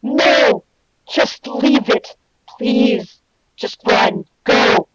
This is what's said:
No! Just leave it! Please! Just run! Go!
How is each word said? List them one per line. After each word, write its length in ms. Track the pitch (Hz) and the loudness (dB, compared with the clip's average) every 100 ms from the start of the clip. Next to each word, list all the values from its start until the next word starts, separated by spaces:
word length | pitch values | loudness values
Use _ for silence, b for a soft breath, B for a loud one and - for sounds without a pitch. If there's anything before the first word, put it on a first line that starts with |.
No! 600 | 226 - - - 494 - _ _ _ _ _ | -4 0 2 4 2 0 _ _ _ _ _
Just 380 | - 311 - - | -2 -2 -4 -12
leave 420 | 262 285 285 214 | -2 0 0 0
it! 280 | - - - _ _ _ | -4 -4 -20 _ _ _
Please! 720 | - - - - - - _ _ _ _ _ | -8 -4 0 0 0 -6 _ _ _ _ _
Just 240 | - - - | -12 -10 -2
run! 380 | - - 170 165 _ | 0 0 -2 -12 _
Go! 440 | - 247 - - - | -2 2 2 0 -2